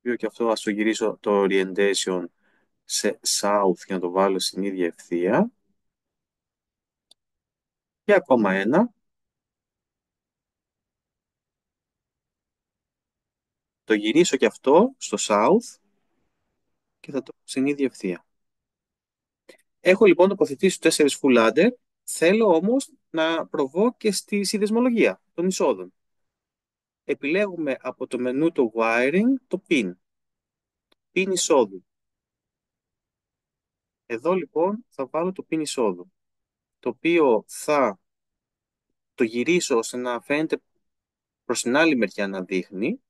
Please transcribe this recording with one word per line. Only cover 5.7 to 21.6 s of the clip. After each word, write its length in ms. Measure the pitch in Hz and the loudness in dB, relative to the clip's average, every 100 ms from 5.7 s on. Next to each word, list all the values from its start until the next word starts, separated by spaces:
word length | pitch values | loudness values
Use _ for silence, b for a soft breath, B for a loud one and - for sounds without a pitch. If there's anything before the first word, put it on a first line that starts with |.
| _ _ _ _ _ _ _ _ _ _ _ _ _ _ _ _ _ _ _ _ _ _ _ | _ _ _ _ _ _ _ _ _ _ _ _ _ _ _ _ _ _ _ _ _ _ _
Και 100 | - | 2
ακόμα 380 | 196 - 120 101 | 2 4 2 4
ένα. 420 | 95 98 185 240 _ _ _ _ _ _ _ _ _ _ _ _ _ _ _ _ _ _ _ _ _ _ _ _ _ _ _ _ _ _ _ _ _ _ _ _ _ _ _ _ _ _ _ _ _ _ _ _ _ | 0 2 2 2 _ _ _ _ _ _ _ _ _ _ _ _ _ _ _ _ _ _ _ _ _ _ _ _ _ _ _ _ _ _ _ _ _ _ _ _ _ _ _ _ _ _ _ _ _ _ _ _ _
Το 100 | - | -2
γυρίσω 440 | 107 107 143 175 131 | 0 2 2 2 2
και 80 | |
αυτό 500 | 113 - 131 156 254 - | 0 0 4 4 4 -2
στο 200 | - 104 | -8 -6
South 600 | - 104 117 208 - - _ _ _ _ _ _ _ _ _ _ _ _ | 0 2 4 2 0 -20 _ _ _ _ _ _ _ _ _ _ _ _
και 120 | - | -10
θα 120 | 139 | -10
το 80 | - | -10
έχω 120 | - - | -20 -10
στην 180 | 135 | -2
ίδια 200 | 135 143 | -2 0
ευθεία. 400 | 131 - 98 87 _ _ _ _ _ _ _ _ _ _ _ _ - B _ _ 175 | -4 -2 -8 -8 _ _ _ _ _ _ _ _ _ _ _ _ -20 B _ _ 2
Έχω, 180 | 190 | 6
λοιπόν, 240 | 214 170 190 | 6 6 4
τοποθετήσει 500 | 196 143 139 190 - | 4 -2 0 -2 2
τέσσερις 400 | 160 - 143 - | -2 2 0 2
full 280 | 139 120 113 | 2 4 4
under. 200 | 123 | 4